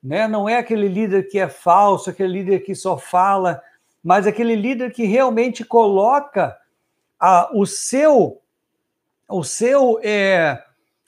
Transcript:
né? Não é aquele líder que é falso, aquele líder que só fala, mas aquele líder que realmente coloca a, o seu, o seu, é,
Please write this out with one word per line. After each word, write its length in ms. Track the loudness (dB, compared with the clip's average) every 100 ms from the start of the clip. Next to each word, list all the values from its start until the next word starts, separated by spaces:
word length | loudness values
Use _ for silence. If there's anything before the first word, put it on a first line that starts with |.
né? 240 | -6 -4 -2
Não 220 | -2 -2
é 80 | -2
aquele 300 | -2 -2 -2
líder 420 | -2 0 -2 -2
que 100 | -4
é 80 | -4
falso, 640 | -2 2 4 4 0 -4
aquele 240 | -6 -4
líder 280 | -4 -2 -2
que 120 | -2
só 240 | -8 -6 -6
fala, 640 | -2 0 2 0 -2 -4 -10 _ _ _
mas 220 | 0 2 2
aquele 300 | -2 -2 -2
líder 360 | -2 -4 -6
que 140 | -4 0
realmente 580 | 2 2 0 -2 -4
coloca 920 | -2 2 2 2 2 0 -2 -4 -4 -6 _ _ _ _ _ 0
a, 320 | 4 4 2
o 120 | 0 -2
seu, 760 | -4 -4 0 4 4 2 -4 _ _ _ _ _ _ _ _ -10
o 140 | -8
seu, 560 | -6 -4 0 2 2 0
é, 600 | -2 -2 2 2 0 -4 _ _ _ _